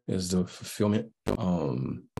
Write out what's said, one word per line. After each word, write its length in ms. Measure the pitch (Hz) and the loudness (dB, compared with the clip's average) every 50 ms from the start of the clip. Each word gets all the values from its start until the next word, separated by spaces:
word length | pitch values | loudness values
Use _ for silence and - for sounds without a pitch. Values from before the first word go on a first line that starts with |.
| _ | _
is 240 | - - 95 90 90 | -2 -2 -2 0 2
the 140 | 92 90 90 | 2 2 2
fulfillment, 640 | 90 - - - - - - 107 104 104 110 110 - - _ _ - - - | 0 -4 -12 -12 -12 -2 0 2 4 4 2 0 -2 -10 _ _ -2 -2 0
um, 680 | - 185 180 - 151 - - 65 67 - - - - - _ | 2 2 2 2 2 0 0 0 -2 -2 -4 -6 -8 -10 _